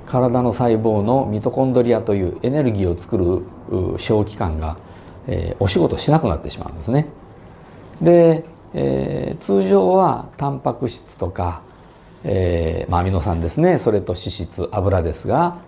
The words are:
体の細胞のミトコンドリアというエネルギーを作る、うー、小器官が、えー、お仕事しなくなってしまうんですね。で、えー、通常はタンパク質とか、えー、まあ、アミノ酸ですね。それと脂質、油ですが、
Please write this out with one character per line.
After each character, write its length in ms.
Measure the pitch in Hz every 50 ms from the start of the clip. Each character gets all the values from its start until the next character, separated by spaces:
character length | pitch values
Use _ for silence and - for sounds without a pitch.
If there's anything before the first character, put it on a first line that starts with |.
| -
体 380 | - - 127 127 127 120 127
の 100 | 123 120
細 240 | 104 - 127 120 117
胞 240 | 110 110 113 107 104
の 240 | 101 107 127 135 131
ミ 160 | 104 107 104
ト 100 | 104 131
コ 140 | - 131 135
ン 80 | 131
ド 100 | 123 127
リ 120 | 120 120 117
ア 80 | 107
と 120 | 107 - 101
い 80 | 101
う 140 | 92 85 - -
エ 80 | - 123
ネ 120 | 135 156
ル 80 | 143 123
ギ 160 | 107 98 95
ー 80 | 87 85
を 40 | -
作 180 | - - -
る、 80 | 98 87
う 680 | 87 92 - - - - - - - 101 95 95 92 95
ー、 40 | -
小 280 | - - 113 107 101
器 80 | 107 -
官 260 | - 107 85 78 78
が、 160 | 78 78 78 - - - - - - - - - -
え 300 | - 95 87 87 85 - -
ー、 60 | 101
お 40 | 98
仕 100 | - 185
事 180 | 165 131 -
し 140 | - - -
な 100 | 147 160
く 80 | 165 110
な 80 | 80
っ 40 | 69
て 100 | - -
し 80 | - -
ま 80 | -
う 60 | -
ん 20 | -
で 80 | 80
す 80 | 76 -
ね。 160 | 120 147 151 - - - - - - - - - - - - - - - - - - -
で、 420 | 165 170 175 175 170 165 160 156 160 - - - - - -
え 640 | 156 139 135 131 135 135 135 143 - - - - 165
ー、 20 |
通 200 | - - 196 196 190
常 280 | 190 196 196 190 180 185
は 320 | 190 185 160 120 113 120 - -
タ 140 | - 147 139
ン 100 | 139 131
パ 140 | - 135 117
ク 120 | - 131 113
質 260 | - - - - -
と 140 | - - 87
か、 320 | - - 90 85 82 - - - - - - - - - - - - -
え 600 | - - 98 95 92 87 87 82 82 80 82 82 -
ー、 40 | -
ま 80 | 92 87
あ、 20 |
ア 20 | 90
ミ 60 | 95
ノ 120 | 95 90
酸 180 | 73 - 85 82
で 80 | 82 85
す 100 | - 147
ね。 200 | 160 180 175 123
そ 140 | - 120
れ 100 | 107 101
と 100 | 92 -
脂 180 | 90 - - -
質、 380 | - - 90 - - - 87 -
油 300 | - 104 92 98 95 92
で 140 | 85 85 78
す 120 | - -
が、 300 | 101 113 147 170 175 175 - -